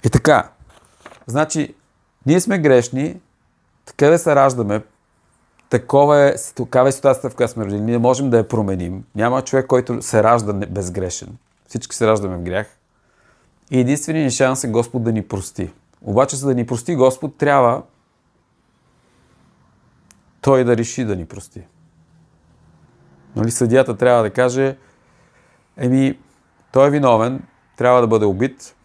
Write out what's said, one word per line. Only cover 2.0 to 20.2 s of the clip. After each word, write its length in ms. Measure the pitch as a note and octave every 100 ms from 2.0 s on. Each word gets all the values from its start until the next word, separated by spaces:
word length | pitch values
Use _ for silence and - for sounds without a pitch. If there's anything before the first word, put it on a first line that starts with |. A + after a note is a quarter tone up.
| _ _ B2+
ние 140 | F3
сме 180 | F3+ G3
грешни, 640 | D3+ B2+ A#2+ B2+ D3+ F3+ _ _ _ _ _ _
така 260 | - - D3
да 80 | E3+
се 160 | E3+
раждаме, 480 | C#3+ C#3 A#2+ G#2 G#2+ - _ _ _ _ _ _ _ _
такова 520 | B2 - C#3+ C#3+ D3
е, 140 | C#3+ - -
такава 340 | - A#2+ B2+ C3
е 40 |
ситуацията, 380 | C3+ C#3 C3 B2+
в 40 |
която 180 | - A#2
сме 120 | A2+
родени. 160 | G2+ G#2
Ние 120 | G#2+
не 60 | A#2
можем 320 | A#2+ B2+ C#3
да 60 | A#2
я 120 | G#2+
променим. 560 | A2+ G2+ F#2+ F2 F#2+ A#2+
Няма 280 | G2+ A#2 B2+
човек, 240 | C3 C3+ C3
който 360 | B2+ B2 A#2+
се 200 | - A2
ражда 300 | G#2+ A#2+ G#2
не-, 140 | G2 G2+
безгрешен. 720 | F#2+ F2+ F2+ F#2 - - - _ _ _
Всички 280 | A2+ - -
се 100 | A2+
раждаме 300 | G#2+ G2+ F2+
в 60 |
грях. 240 | F2 F2+ G#2+ _ _ _ _ _ _ _ _ _ _
И 100 | B2+
единственият 440 | B2 C#3+ - D#3+
ни 60 | C#3+
шанс 340 | A#2+ C3 C3
е 40 | B2+
Господ 360 | A2+ A#2 B2+
да 80 | A2+
ни 160 | A2 -
прости. 440 | G2 F#2 - E2+ _ _ _
Обаче, 340 | - G#2+ C3+ C3+
за 100 | C#3
да 80 |
ни 120 | B2 A#2+
прости 280 | A#2+ -
Господ, 420 | E3 C3 E3+ C3 -
трябва 460 | D3 C#3+ A#2+ B2+ - _ _ _ _ _ _ _ _ _ _ _ _ _ _ _ _ _ _ _ _ _ _ _